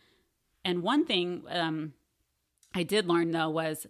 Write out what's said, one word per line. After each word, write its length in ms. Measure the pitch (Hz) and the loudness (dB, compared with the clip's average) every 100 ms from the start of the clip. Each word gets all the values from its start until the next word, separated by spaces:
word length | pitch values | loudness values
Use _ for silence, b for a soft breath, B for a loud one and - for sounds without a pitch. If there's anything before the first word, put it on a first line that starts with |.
| b b b b _ _ 185 | b b b b _ _ -2
And 160 | 180 | 0
one 240 | 180 285 - | 2 2 4
thing, 380 | 196 175 175 - | 2 0 -4 -6
um, 440 | 175 165 160 156 - _ _ _ _ _ _ _ | -2 0 -2 -6 -10 _ _ _ _ _ _ _
I 100 | 185 | -4
did 240 | 160 202 180 | 0 0 2
learn, 240 | 170 165 | 2 2
though, 180 | 165 160 | 0 0
was 360 | 160 160 156 - | 0 -2 -4 -10